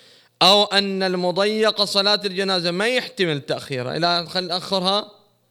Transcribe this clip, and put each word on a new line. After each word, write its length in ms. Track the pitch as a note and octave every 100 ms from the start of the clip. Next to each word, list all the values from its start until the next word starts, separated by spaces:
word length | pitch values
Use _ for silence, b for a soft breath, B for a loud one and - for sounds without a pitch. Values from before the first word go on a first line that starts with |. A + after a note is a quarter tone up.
| b b b _
أو 220 | F3 G#3
أن 400 | G#3 G3 G3 F#3+
المضيق 800 | F#3+ F#3 F3+ F3 G#3 G#3+ G#3+ G#3
صلاة 380 | G3+ G3 G3 G#3 G3
الجنازة 460 | F3+ G3 F#3 E3+
ما 160 | F3 A3
يحتمل 540 | B3 - - F3+ D3
تأخيرها، 560 | - B2+ - C3 B2 D3+
إلا 280 | E3+ F3 D#3+
خل 260 | F3+ F3+
أخرها 600 | F3+ - F#3+ F3+ G3+ - - _ _ _